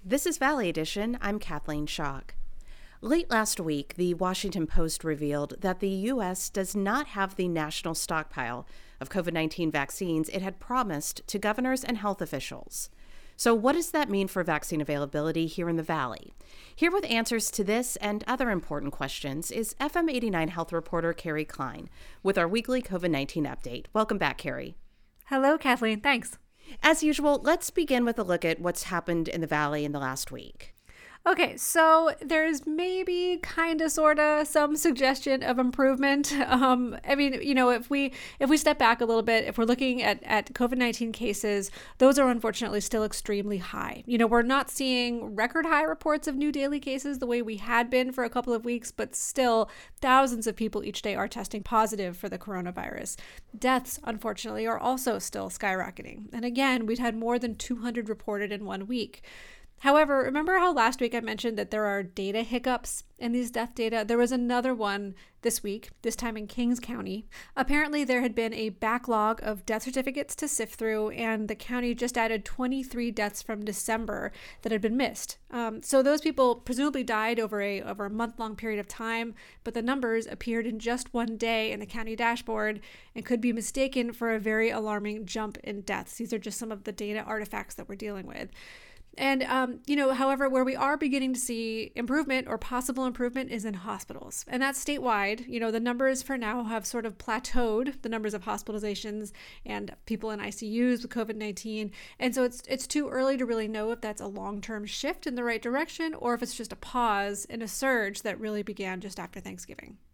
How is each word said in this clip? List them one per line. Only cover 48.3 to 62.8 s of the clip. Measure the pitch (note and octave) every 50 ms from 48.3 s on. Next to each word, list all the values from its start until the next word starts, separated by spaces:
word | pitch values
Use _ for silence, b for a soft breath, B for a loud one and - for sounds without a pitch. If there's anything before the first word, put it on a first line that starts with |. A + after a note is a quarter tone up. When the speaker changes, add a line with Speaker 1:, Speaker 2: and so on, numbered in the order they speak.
| A#3 A#3 - B3 A#3+
Speaker 2:
of | A3+ A3+
weeks, | A#3+ A#3+ A#3+ A#3 -
but | - - A3 - -
still | - - - - - B3+ B3 A3+ A3+ A3 B B B B B B B
thousands | - C4+ B3+ C4+ C4+ C4+ A#3+ A3+ A3 A#3
of | G#3+
people | - A3+ A3 - G#3+ -
each | - G3+ -
day | - A3 G3
are | F#3+ G3 G3
testing | - A#3 G3+ - - G#3+ G3
positive | - - A3 A3 A3 A3 G3+ G3 F3+ F3
for | F3+ - G3+
the | F#3+ F#3
coronavirus. | - - G3+ F#3 F3+ F3 F3+ - - - - - - - - B B B B B B B - G#3+
Deaths, | - B3+ C4 B3+ B3+ B3+ - - -
unfortunately, | - A3+ G#3+ - A3+ G#3 - - A3+ G#3+ G#3+ A3
are | A3+ A3+ -
also | - B3 B3+ B3+ B3+ C4 A3 G3
still | F#3 - - G#3+ G3 F#3+
skyrocketing. | - - - G3+ F#3 F#3 F3+ - F3+ - - - - - G#3 G#3+
And | - A#3+ A3+
again, | B3 A#3+ B3 C4+ C4+ B3+ B3+ A3+
we'd | G#3+ A3+ A#3+
had | B3+ A#3+ A3+
more | A3 A3+ A#3 A#3+ B3
than | A#3+ A#3+ A3
two | - - - B3 A3+
hundred | G#3+ A#3+ A#3 A#3+ A3+ G#3
reported | G#3+ G#3 - - G#3 G3+ G3+ G3+ G#3
in | G3+ G#3+
one | F#3+ F#3+ F#3+ G3 G3+
week. | B3 B3 G#3 - - - B B B B B B B B B B - - -
However, | C#4 C#4 D4+ D#4 C#4+ C#4+ C4+ C4
remember | - C4 D4 D#4 E4+ F#4+ F#4+
how | F4 F4+ E4+
last | C#4+ A3+ A#3 B3+ B3+
week | B3+ A#3 A#3
I | A#3+
mentioned | A#3 A3 A3 G#3 - A#3+ A3+ G#3
that | G3+ -
there | - G#3+ G#3+
are | G#3 G3+ G3+ G3
data | F3+ - - G3 F#3+ G3+ A3 A#3
hiccups | - A#3+ B3 A#3+ B3+ B3+ A#3+